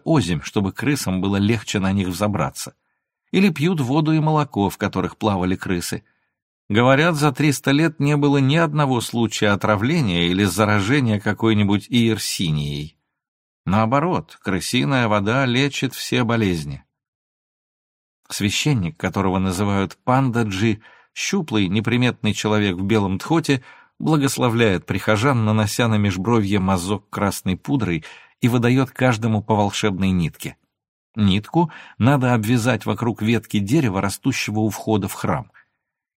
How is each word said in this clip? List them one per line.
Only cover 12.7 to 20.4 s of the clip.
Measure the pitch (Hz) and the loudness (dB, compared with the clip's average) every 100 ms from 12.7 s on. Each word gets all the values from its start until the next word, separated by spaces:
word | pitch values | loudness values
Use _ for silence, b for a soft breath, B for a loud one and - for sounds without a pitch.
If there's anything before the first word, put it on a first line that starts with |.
| 71 76 _ _ _ _ _ _ _ | -6 -10 _ _ _ _ _ _ _
Наоборот, | - 101 110 139 170 135 78 - | -2 0 2 0 0 -4 -6 -12
крысиная | - 92 - 123 143 135 113 | -4 -4 -2 -2 0 0 2
вода | 104 101 127 | 0 0 0
лечит | 131 120 143 - 131 | 0 0 0 -2 -6
все | - - 127 | -6 -4 -2
болезни. | 113 117 101 85 71 69 _ _ _ _ _ _ _ _ _ _ _ _ _ _ - | 0 0 0 -2 -6 -12 _ _ _ _ _ _ _ _ _ _ _ _ _ _ -12
Священник, | - 104 - 151 127 85 - | -4 -2 0 0 0 -2 -4
которого | 95 98 95 92 | -4 -2 0 0
называют | 95 87 101 98 95 - | 0 -2 0 0 -2 -6
Пандаджи, | - 127 135 117 | -2 0 2 0